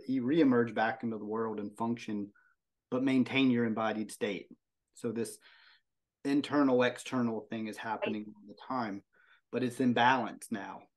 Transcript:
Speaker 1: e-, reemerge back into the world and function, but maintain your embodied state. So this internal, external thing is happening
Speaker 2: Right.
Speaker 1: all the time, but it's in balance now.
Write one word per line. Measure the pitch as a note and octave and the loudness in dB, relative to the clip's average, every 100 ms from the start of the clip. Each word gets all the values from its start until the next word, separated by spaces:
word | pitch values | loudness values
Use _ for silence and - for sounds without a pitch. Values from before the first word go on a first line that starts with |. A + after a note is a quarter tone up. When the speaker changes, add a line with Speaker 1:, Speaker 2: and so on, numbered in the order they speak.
| - | -2
Speaker 1:
e-, | C3 | -2
reemerge | A#2+ E3 C3+ A#2+ A#2 | 2 4 6 6 2
back | G#2+ A2+ A2+ | 0 0 -2
into | A#2 G#2+ | -6 -6
the | |
world | G#2 A2 A2+ G#2 | -6 -4 -4 -4
and | G2+ - | -8 -6
function, | A#2 A#2 - G#2 G2+ _ _ _ _ _ - | -4 -4 -6 -6 -8 _ _ _ _ _ -6
but | B2+ | -2
maintain | C3+ C3 A#2+ C3+ C3 | 2 2 2 4 4
your | A#2+ A#2 | 4 0
embodied | A2 A2 A2 G#2 | 0 -2 -2 -6
state. | - G#2+ F#2 - - _ _ _ | -6 -4 -6 -10 -20 _ _ _
So | - A#2+ | -10 -6
this | A2+ G#2+ - - - - _ _ _ _ _ | -4 -6 -8 -20 -20 -20 _ _ _ _ _
internal, | C#3 C#3+ - D3 C3+ B2 | 0 0 2 2 4 6
external | A#2+ - - B2+ A#2 A2 - | 4 0 -4 -2 -2 -4 -6
thing | A2+ A2 | -8 -6
is | G#2 | -8
happening | A2+ G#2+ A2+ G#2+ G#2+ | -8 -6 -4 -6 -8
Speaker 2:
Right. | |
Speaker 1:
all | - - | -16 -20
the | - - | -20 -6
time, | C3 A2 G2+ _ _ _ _ - | -4 -4 -6 _ _ _ _ -8
but | A#2+ | -4
it's | B2+ A#2+ | -4 2
in | B2+ | 2
balance | A#2+ A#2+ C3 G#2 - - | 6 6 4 0 -8 -8
now. | A2+ F#2+ F2+ - | -8 -8 -12 -18